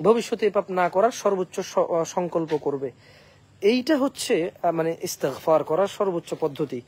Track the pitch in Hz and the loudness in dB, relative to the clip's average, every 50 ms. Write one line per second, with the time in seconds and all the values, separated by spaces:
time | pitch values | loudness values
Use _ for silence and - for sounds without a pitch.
0 | 156 202 226 233 - - 240 196 220 202 185 202 190 - 185 180 180 170 - 185 | 4 4 4 4 2 -2 -4 0 0 0 2 0 -2 0 0 0 0 2 4 4
1 | 214 247 - - - 202 202 185 180 - - 196 185 - - 190 170 - 180 165 | 2 2 2 0 0 0 0 0 -2 -4 -6 -8 -8 -2 0 0 0 2 0 -2
2 | 160 - - 190 180 165 - 170 165 156 160 143 - 143 139 135 139 123 - - | -2 -2 -2 -4 -4 -2 -2 -2 -2 -2 -2 -2 -2 -4 -4 -4 -6 -8 -10 -14
3 | _ - - - - - _ _ _ _ _ _ - 208 247 254 247 - 311 254 | _ -20 -20 -20 -20 -20 _ _ _ _ _ _ 2 2 2 2 2 2 2 2
4 | 269 277 - - - - 226 160 170 196 - - - 170 165 165 160 165 165 165 | 2 0 -2 -4 -2 -2 0 0 0 -2 -4 -2 0 2 2 2 0 -2 -2 -4
5 | - 175 - - - 143 127 - - 165 160 147 - - 156 175 196 196 - - | -6 -8 -6 -4 -4 -4 -4 -2 2 2 2 2 2 2 0 0 0 0 0 -2
6 | 208 196 170 165 - - 165 - 160 147 139 165 156 127 131 120 - | -2 -2 -2 -4 -4 -6 -6 -4 -4 -4 -2 -4 -6 -6 -6 -10 -12